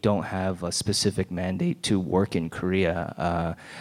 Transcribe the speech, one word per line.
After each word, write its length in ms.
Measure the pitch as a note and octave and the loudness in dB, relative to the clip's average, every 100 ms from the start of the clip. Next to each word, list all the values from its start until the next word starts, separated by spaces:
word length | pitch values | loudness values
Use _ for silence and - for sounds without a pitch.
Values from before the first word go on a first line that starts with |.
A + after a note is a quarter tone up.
don't 220 | A2 G2+ | 2 2
have 380 | D#2+ F#2+ F#2 F2+ | 0 -2 -2 -2
a 100 | F2 | -4
specific 580 | - - G2+ G#2 F#2+ - | -2 -2 0 0 0 -2
mandate 520 | F2+ F#2 F#2 F3 - | -2 -2 0 0 0
to 140 | - G2+ | 0 2
work 380 | F2+ F#2 G#2 F#2 | 4 2 2 0
in 140 | E2 | -2
Korea. 640 | - F#2 F#2+ F2+ F2 E2+ - | -2 0 2 2 2 -4 -2
Uh, 380 | F2 E2+ E2 E2 - - | -2 0 -2 -6 -12 -16